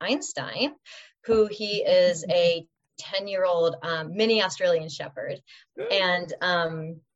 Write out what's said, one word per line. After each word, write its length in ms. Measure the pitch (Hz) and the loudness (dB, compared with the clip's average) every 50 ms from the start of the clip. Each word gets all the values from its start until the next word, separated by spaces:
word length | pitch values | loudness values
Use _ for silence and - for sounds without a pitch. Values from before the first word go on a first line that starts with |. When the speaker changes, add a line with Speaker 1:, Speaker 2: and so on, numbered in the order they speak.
Speaker 1:
Einstein, 720 | 170 196 262 - 294 - - - 135 156 - 170 247 294 302 - _ - - - - - _ _ - | -4 -2 -2 -2 -4 -6 -8 -8 -8 -6 -4 -2 -4 -4 -4 -8 _ -20 -20 -20 -20 -20 _ _ -2
who 200 | - 226 220 214 | 2 4 4 4
he 380 | 208 208 208 214 208 208 208 - | 2 0 -4 -6 -4 -2 -2 2
is 420 | - 180 180 180 180 175 - - 185 | 4 6 6 6 4 2 0 -2 0
a 380 | 170 175 175 170 170 165 165 - _ _ _ _ _ - | 2 4 4 4 2 0 -4 -10 _ _ _ _ _ -18
ten-year-old, 800 | - - 202 196 202 202 196 185 185 180 175 170 170 170 165 - | -12 -8 -6 -6 -4 -4 -2 0 2 2 4 4 2 2 0 -2
um, 320 | - 170 165 160 160 156 175 | -4 -4 -4 -4 -4 -4 -2
mini 300 | 208 220 226 226 214 196 | 0 2 2 4 2 2
Australian 460 | 180 - - 185 180 170 160 156 160 | 0 0 0 2 2 2 2 0 -4
Shepherd. 520 | - - 147 - - - 113 143 - - - _ - - - _ _ - | -8 -10 -10 -10 -10 -8 -8 -8 -8 -10 -12 _ -20 -20 -20 _ _ -10
Speaker 2:
Good. 120 | 143 156 | -4 -2
Speaker 1:
And, 420 | 196 196 190 180 180 175 175 160 - - | 0 0 2 2 0 0 -2 -6 -6 -4
um, 600 | 170 180 180 175 170 160 165 160 156 160 165 160 - _ _ | -2 0 0 0 0 -2 -4 -6 -8 -10 -12 -14 -18 _ _